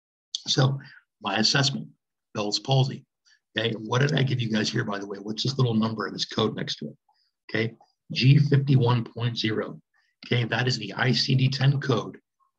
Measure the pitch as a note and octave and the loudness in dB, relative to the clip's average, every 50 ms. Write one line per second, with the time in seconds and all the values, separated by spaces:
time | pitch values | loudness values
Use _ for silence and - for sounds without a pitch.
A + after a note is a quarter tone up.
0 | _ _ _ _ _ _ - - - - - D3 C3 C3 C#3 - - - - - | _ _ _ _ _ _ -12 -8 -4 -2 2 2 2 2 2 -2 -8 -14 -20 -20
1 | _ _ _ _ G#2 G2+ G2 G#2+ G#2+ - - C#3+ C3+ C#3 C#3 - - - - _ | _ _ _ _ -6 -2 0 2 2 2 2 2 2 0 0 -4 -8 -12 -18 _
2 | _ _ _ _ _ _ - G#2+ G#2 G#2 G#2 - - - C3+ C3+ C3 C3 A#2+ - | _ _ _ _ _ _ -6 -4 -4 -2 -4 -4 -2 2 4 4 4 2 0 -8
3 | - _ _ _ _ _ _ _ _ _ - A2+ A2+ A#2 A2+ G#2+ G#2+ A2 B2 B2+ | -14 _ _ _ _ _ _ _ _ _ -4 -2 -2 -2 -2 -4 -4 0 0 2
4 | C#3+ D3+ D#3 C#3+ C3 - - A#2+ A2+ G#2 A2 G#2+ A2 - - B2+ A2 G#2+ G2+ G2 | 2 2 2 2 2 2 0 0 -2 0 0 0 0 0 -2 -2 -4 -4 -4 -6
5 | G2+ G2+ G2+ G2+ G2+ G#2+ A2 - - C3 C3+ - B2+ A#2+ A2+ A2 A2+ A2 A2 G#2 | -8 -8 -12 -10 -8 -8 -6 -4 -4 -2 0 0 0 2 2 2 2 0 -2 -4
6 | G2 F#2 F#2+ F#2 - - - - A2 G#2+ - F#2+ E2+ D#2+ - - D2+ - - _ | -6 -6 -6 -6 -8 -6 -2 -2 -2 -2 -2 -4 -8 -8 -8 -8 -10 -12 -12 _
7 | _ _ _ _ _ _ _ _ _ - - A2 A#2 A#2 - - _ _ _ _ | _ _ _ _ _ _ _ _ _ -6 -4 -2 -2 -4 -6 -12 _ _ _ _
8 | _ - - E2 A2+ C3+ D#3 C#3+ - - C#3 C3+ C3+ C#3+ C3+ A2+ A#2 A#2+ B2 A#2 | _ -10 -2 2 6 6 6 6 6 4 4 2 4 4 4 4 4 2 2 0
9 | A2 - - A2+ A#2 A#2+ A2+ - - A2 G#2+ G#2+ F#2+ - - - _ _ _ _ | -2 -4 -6 -6 -4 -4 -4 -4 -4 -4 -2 -4 -6 -8 -10 -16 _ _ _ _
10 | _ _ _ - - - B2 A#2+ A#2 A2 A2+ A2+ B2+ B2+ A#2 G#2+ G#2 G2 F#2+ - | _ _ _ -12 -6 -2 -2 0 0 0 -2 -2 0 -2 -2 -4 -6 -8 -4 0
11 | A#2+ B2+ A2 - - C#3 C3+ B2+ C3 C3 - - C3 C#3 C#3+ - - - A#2 G2+ | 0 2 2 2 2 2 2 2 2 2 0 2 2 2 2 2 0 0 -2 -2
12 | - - - - _ _ _ _ _ _ _ | -2 -6 -12 -16 _ _ _ _ _ _ _